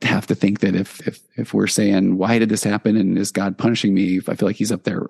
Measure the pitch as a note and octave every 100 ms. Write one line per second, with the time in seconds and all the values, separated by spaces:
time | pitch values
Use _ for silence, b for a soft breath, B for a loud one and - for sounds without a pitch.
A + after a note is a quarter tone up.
0 | - G2 - - G2 G2+ G2 F#2 G2 -
1 | - - _ - B2 G#2+ G#2 - G#2 G2
2 | F#2+ F#2 F#2+ A#2 A2 A2 A2 G#2 - G#2+
3 | G2 F#2 G2+ - G2 - A2+ A2+ G#2 F#2+
4 | F#2+ F#2 - E2+ F#2+ G#2 G#2+ A2 - -
5 | -